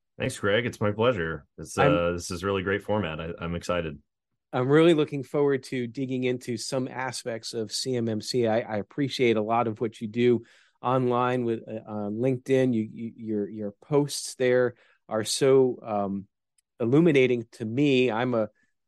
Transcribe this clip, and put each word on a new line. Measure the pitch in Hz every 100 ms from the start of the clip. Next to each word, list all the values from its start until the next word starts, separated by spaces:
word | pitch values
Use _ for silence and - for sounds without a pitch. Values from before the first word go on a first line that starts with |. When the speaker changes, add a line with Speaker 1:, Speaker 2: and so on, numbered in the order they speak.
| _ -
Speaker 1:
Thanks, | 131 -
Greg. | 101 107 120
It's | 113
my | 107
pleasure. | 104 117 107 82 78 - -
It's, | 78 -
Speaker 2:
I'm | - 87
Speaker 1:
uh, | 87
this | 87 -
is | 90
really | 95 98
great | 95 98
format. | - 107 87 78
I, | 82 -
I'm | 85
excited. | 85 - 87 80 73 _ _ _ _ _
Speaker 2:
I'm | 127 127
really | 151 165
looking | 156 147 143
forward | 123 151 143 139
to | - 131 120
digging | 120 131 131
into | 127 127 127 117
some | - 135 127
aspects | 123 131 123 123 113 -
of | 120 107
C | - 131 123
M | 113
M | 107
C. | - 127 117
I, | 110
I | 104 107
appreciate | - - 139 - 123 110
a |
lot | 107 117 117
of | 107
what | 117 -
you | 113
do | 117 120 180 - _ _ _
online | 123 131 123 120 123 127 117
with, | 113 -
uh, | 110 -
on | 107 104 110
LinkedIn. | 131 127 131 131 131
You, | 113 107
you, | 110 117 -
your, | 110 107 98
your | 107 104 -
posts | - 147 143 - -
there | - 127 127 123 - _ _ -
are | 110
so, | 104 - 139 135 127 113
um, | 120 104 101 98 98 _ _ _ _ -
illuminating | 117 139 175 139 127 120 113
to | -
me. | 110 120 147 131 123
I'm | 110 127
a, | 117 107 _ _ _